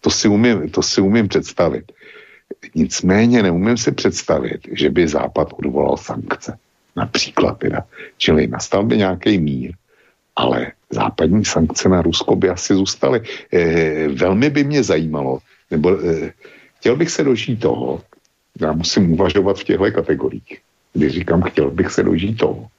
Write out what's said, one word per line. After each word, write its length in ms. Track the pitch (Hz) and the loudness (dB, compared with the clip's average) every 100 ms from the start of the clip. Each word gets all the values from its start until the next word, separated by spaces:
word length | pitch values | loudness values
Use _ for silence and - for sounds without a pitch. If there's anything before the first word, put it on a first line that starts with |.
To 80 | - | 0
si 180 | - 110 | 2 2
umím, 420 | 104 120 107 80 | 4 4 2 0
to 120 | - | -2
si 180 | - - | 0 2
umím 260 | 98 113 101 | 4 4 2
představit. 640 | - - - 85 64 - - - - - - _ - - - | 0 -4 0 0 0 -10 -20 -20 -20 -20 -20 _ -20 -10 -2
Nicméně 680 | 107 - 90 98 117 120 | -2 0 0 4 4 4
neumím 340 | 98 85 104 120 | 4 2 0 0
si 140 | - | 0
představit, 760 | 139 - - - 78 62 - - | 0 -2 -2 -2 -2 -2 -8 -10
že 180 | - - | -2 0
by 180 | 67 82 | 2 2
Západ 460 | - 64 - - - | 0 -2 -2 -4 -4
odvolal 420 | 73 67 69 67 | -4 0 0 -2
sankce. 600 | - - 110 - - - _ _ _ - | -4 -10 -8 -8 -10 -16 _ _ _ -8
Například 600 | 90 - - - - - | -6 -4 -4 0 -2 0
teda. 300 | - - - - - _ | -4 -4 -8 -18 -20 _
Čili 300 | - 78 - | 2 2 2
nastal 360 | - - 95 | -4 -2 -2
by 140 | 110 117 | 2 2
nějaký 400 | 95 90 - 101 | 0 0 0 2
mír, 320 | 76 67 62 - _ _ _ _ _ - | 0 -2 -6 -12 _ _ _ _ _ -4
ale 360 | 64 62 62 - _ | -2 -2 -4 -10 _
západní 540 | - - - 82 104 101 | -4 -4 0 2 2 2
sankce 440 | - 80 - 95 | 0 0 0 2
na 120 | 92 | 2
Rusko 340 | 82 80 - 101 | 2 0 0 2
by 140 | 95 | 2
asi 260 | 87 - 98 | -2 0 0
zůstaly. 460 | 95 - 139 123 - - - | 0 0 0 0 -4 -16 -2
Eh, 540 | 90 85 82 80 78 78 | 0 2 2 0 0 -2
velmi 420 | 67 87 98 143 | 0 0 2 2
by 140 | 143 | 2
mě 200 | 139 147 | 0 0
zajímalo, 560 | 113 80 80 76 67 65 _ _ _ | 2 0 0 -4 -4 -6 _ _ _
nebo, 240 | 80 85 95 | 0 2 2
eh, 360 | 90 80 78 - - - _ _ | 0 -2 -4 -12 -20 -20 _ _
chtěl 160 | 117 127 | 0 2
bych 140 | 165 | 0
se 120 | - | 0
dožít 400 | 147 117 - 113 | 0 0 -2 -2
toho, 380 | 78 60 64 69 - _ _ _ _ - | -2 -2 -4 -8 -10 _ _ _ _ -6
já 120 | 78 80 | -4 -2
musím 380 | 85 - 90 82 | -2 2 2 4
uvažovat 440 | 95 101 95 95 | 2 2 0 -2
v 40 | |
těchto 280 | - 87 101 | -2 0 2
kategoriích, 680 | 98 80 73 - - - - _ _ _ | 0 -2 -2 -2 -6 -16 -20 _ _ _
když 200 | - 78 | -2 0
říkám, 280 | 82 85 85 | 0 0 0
chtěl 300 | - - 71 | 0 0 -2
bych 200 | 78 92 | 0 -2
se 120 | - | 0
dožít 320 | - 85 98 113 | 0 0 -2 -2
toho 240 | - - - | -2 -2 -12